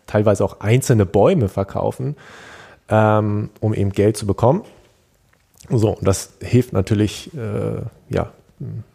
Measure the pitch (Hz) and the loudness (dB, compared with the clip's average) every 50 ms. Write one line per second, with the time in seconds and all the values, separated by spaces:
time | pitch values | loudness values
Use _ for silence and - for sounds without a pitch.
0 | _ - - - 107 107 101 - 101 92 - - - 104 117 131 - - 127 110 | _ -4 -2 0 2 2 2 2 0 -2 -4 -4 -2 0 2 2 2 2 2 2
1 | 98 90 - 101 104 151 196 165 107 95 - 98 98 - - - - 107 - - | 2 2 4 4 4 4 4 2 0 -2 -2 -4 -6 -4 -4 -4 -4 -4 -4 -4
2 | 127 139 147 - - - - - - - - - - - - _ _ - 107 110 | -8 -8 -8 -10 -16 -20 -20 -20 -20 -20 -20 -20 -20 -20 -20 _ _ -2 2 2
3 | 110 107 107 107 107 104 104 104 110 - - - - 107 107 101 98 98 95 - | 4 4 4 2 2 0 -2 -4 -4 -6 -10 -4 -4 -2 0 0 -2 -2 0 2
4 | 98 107 113 - 110 101 95 - - 120 151 208 - - - - _ _ _ _ | 2 2 2 0 -2 -4 -2 2 4 2 2 2 -2 -8 -20 -20 _ _ _ _
5 | _ _ _ _ _ _ _ _ _ _ _ _ - - 139 117 104 107 - - | _ _ _ _ _ _ _ _ _ _ _ _ -8 -2 0 2 2 2 0 0
6 | 90 98 95 - - - _ - - 95 - 123 123 - - 101 98 - 110 101 | 0 -2 -2 -2 -4 -14 _ -16 -8 0 2 2 2 2 -2 -4 -2 0 0 0
7 | 107 104 - - - - - 143 113 107 104 113 104 110 110 - - 117 - _ | 0 -2 -2 -8 -16 -14 -12 -12 -10 -8 -6 -6 -6 -6 -6 -6 -8 -12 -14 _
8 | _ - - - - - - _ _ _ _ - - 113 104 113 110 _ | _ -6 -4 -4 -4 -6 -10 _ _ _ _ -16 -14 -12 -12 -14 -14 _